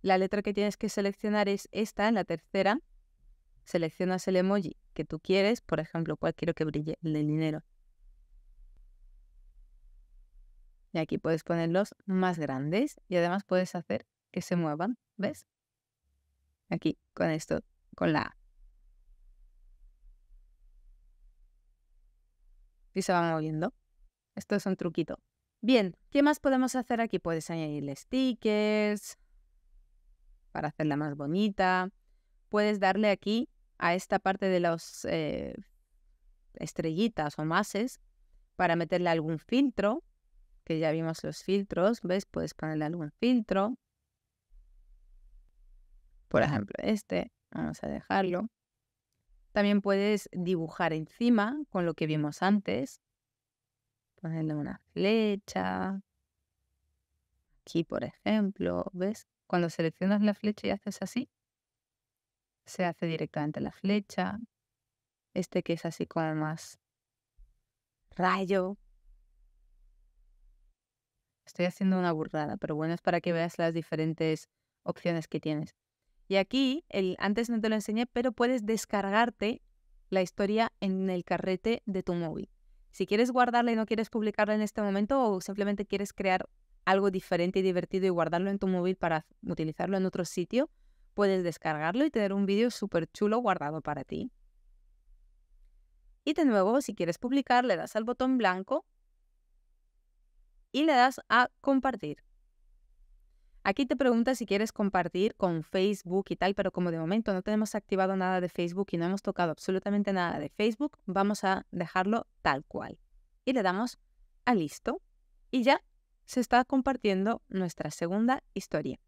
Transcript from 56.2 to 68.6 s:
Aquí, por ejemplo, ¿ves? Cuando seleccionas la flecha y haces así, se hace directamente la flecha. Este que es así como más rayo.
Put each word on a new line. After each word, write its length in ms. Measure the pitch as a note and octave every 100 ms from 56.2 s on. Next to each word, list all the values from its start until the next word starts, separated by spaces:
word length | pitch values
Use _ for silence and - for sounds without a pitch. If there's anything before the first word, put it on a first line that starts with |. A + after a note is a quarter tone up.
| _ _ _ _ _ _ _ _ _ _ _ _ _ _
Aquí, 220 | - E3+
por 180 | E3+ -
ejemplo, 880 | - - - G#3+ G3+ G3 - F3 -
¿ves? 360 | F3 F#3 A3 - _ _
Cuando 220 | F3+ E3+
seleccionas 500 | - E3 - F#3 G3+
la 140 | G#3
flecha 320 | G3+ G#3+ G#3 G3
y 40 |
haces 280 | G3 - -
así, 300 | F#3+ - - _ _ _ _ _ _ _ _ _ _ _ _ _ _
se 180 | -
hace 220 | F3+ D#3+ F3
directamente 540 | D#3+ D3+ - D3+ D3+
la 120 | -
flecha. 640 | - F#3+ G#3 G3+ - F#3 G3+ A#3+ _ _ _ _ _ _ _ _
Este 300 | - F3+ F3+
que 100 | -
es 140 | E3+ E3+
así 200 | D#3+ E3+
como 280 | - D#3+
más 440 | D#3 D#3 D#3+ - - _ _ _ _ _ _ - _ _ _ _ _ _
rayo. 680 | - F3+ F#3+ F#3+ G3